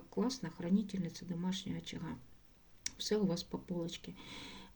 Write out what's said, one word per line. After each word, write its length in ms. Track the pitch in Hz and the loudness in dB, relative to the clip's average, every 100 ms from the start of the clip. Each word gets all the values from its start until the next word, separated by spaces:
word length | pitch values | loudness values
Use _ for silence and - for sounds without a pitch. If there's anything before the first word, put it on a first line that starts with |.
| - | -2
класна 380 | - 233 - 160 | 2 2 2 -4
хранительниця 760 | - 175 202 226 190 165 - | -2 4 6 6 0 -2 -4
домашнього 540 | 175 170 180 190 - 165 | -4 0 2 0 -2 -4
очага. 380 | 165 - 160 240 - - - - - - - - | -4 -6 -4 -6 -10 -18 -20 -20 -20 -8 -8 -4
Все 180 | - 214 | 2 6
у 100 | 190 | 6
вас 160 | 175 | 4
по 160 | - 190 | 0 -6
полочки. 560 | - 175 170 - - - - - - - - | -2 0 0 -4 -8 -12 -10 -10 -10 -12 -6